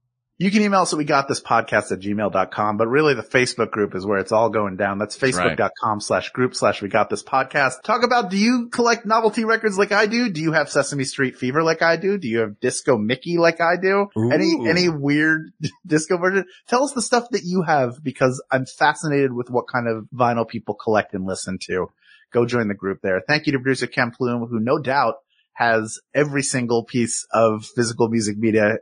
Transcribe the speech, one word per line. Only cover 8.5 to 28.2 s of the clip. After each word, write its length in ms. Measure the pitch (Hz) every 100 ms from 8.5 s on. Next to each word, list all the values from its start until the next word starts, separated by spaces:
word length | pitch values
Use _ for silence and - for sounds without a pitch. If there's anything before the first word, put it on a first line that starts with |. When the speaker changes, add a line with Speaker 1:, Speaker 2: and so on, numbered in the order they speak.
| 247 233
Speaker 1:
collect 360 | - 233 233 208
novelty 400 | 226 220 226 220
records 320 | 220 214 190
like 140 | 202
I 160 | 208 226
do? 220 | 233 247
Do 120 | 156
you 120 | 160
have 140 | 156 147
Sesame 360 | 147 135 143
Street 320 | 131 - 131 -
Fever 240 | 127 147
like 220 | 160 160
I 120 | 165 165
do? 220 | 185 202
Do 100 | 127
you 120 | 113
have 200 | 107 104
Disco 380 | 170 - - 117
Mickey 400 | 107 131 165 170
like 240 | 170 165
I 140 | 170 180
do? 280 | 185 196 202 110
Any, 360 | 117 156 190
Speaker 2:
Ooh. 120 | 330 120
Speaker 1:
any 220 | 175 180
weird 600 | 147 143 147 156 160 170 -
<laughs> 240 | 156 - 185
disco 320 | 160 - 180
version? 280 | 185 196 180 - -
Tell 160 | 240 277
us 80 |
the 100 | 262
stuff 220 | - 240 240
that 100 | 196
you 180 | 175 185
have, 420 | 160 151 123 117
because 400 | 131 - 131 123 -
I'm 160 | 131 131
fascinated 680 | - 151 151 156 139 135
with 180 | 120 123
what 140 | 123 -
kind 160 | 127 117
of 200 | 113 107
vinyl 360 | 120 120 117 113
people 260 | 120 -
collect 400 | - - 107 -
and 100 | 98
listen 360 | 95 92 - 95 -
to. 240 | 92 85 _ _ - _
Go 140 | 120 120
join 200 | 120 104
the 60 |
group 280 | 98 95 95
there. 180 | 98 92 -
Thank 180 | 151 156
you 60 |
to 60 | 135
producer 260 | 131 131 120
Ken 240 | - 120
Plume, 380 | - 123 120 117
who 100 | 117
no 200 | 113 156
doubt 380 | 127 139 120 - _ _ _
has 460 | - 120 113 110 - _ 135
every 260 | 147 143
single 420 | 135 131 120 117
piece 440 | 113 127 113 - -
of 320 | 110 113 107
physical 460 | 107 123 113 117 117
music 300 | 113